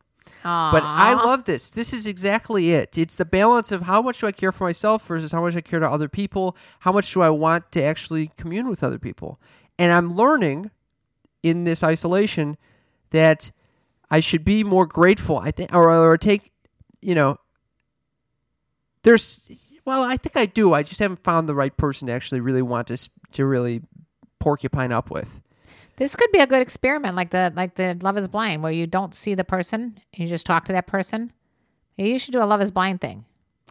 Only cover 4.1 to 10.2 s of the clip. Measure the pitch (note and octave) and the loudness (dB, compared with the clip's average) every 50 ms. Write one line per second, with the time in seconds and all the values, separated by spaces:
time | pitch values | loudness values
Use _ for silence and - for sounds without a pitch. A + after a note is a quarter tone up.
4.1 | A#3+ - - G#3+ G3 - - F#3+ F#3 - F#3+ F3+ E3+ - - G#3+ A3 A3 - - | -2 -4 -4 -6 -4 -2 -2 -2 -2 -2 -2 -4 -4 -2 0 0 0 0 -2 -4
5.1 | E3+ E3 D#3+ D3+ E3 E3 E3+ F3 E3+ F3 D#3+ - F3 E3 D#3+ C#3 B2+ D3+ D3+ C#3 | -6 -6 -6 -4 -4 -2 -2 -2 -2 -4 -6 -4 -4 -2 0 0 0 -2 -4 -4
6.1 | - - G3+ G3 - G3 F#3+ F#3 F3+ _ - - _ _ - F3+ F#3+ G3+ G3 - | -6 -6 -6 -6 -4 -4 -4 -4 -4 _ -14 -20 _ _ -2 0 2 2 0 0
7.1 | - F#3 F3 D#3+ D#3 D3 D#3 D#3+ E3 E3+ E3 _ - F3 C3+ D3 D#3 - - - | 2 2 4 4 4 4 2 2 0 0 -2 _ -4 -2 0 0 -2 -4 -6 -6
8.1 | D#3+ D#3+ D#3 D#3 _ - - E3+ E3+ G#3 B3 C4 G3+ - - B2+ C3 - - G#2+ | -6 -6 -6 -6 _ -12 -12 -8 -8 -6 -6 -6 -6 -4 -4 -4 -4 -6 -10 -12
9.1 | - - - D#2+ - - _ _ _ _ _ _ _ - F3 F3 E3+ F3 F3 F3 | -12 -12 -14 -14 -14 -16 _ _ _ _ _ _ _ 0 2 4 4 2 2 0
10.1 | F3 F3+ | 0 0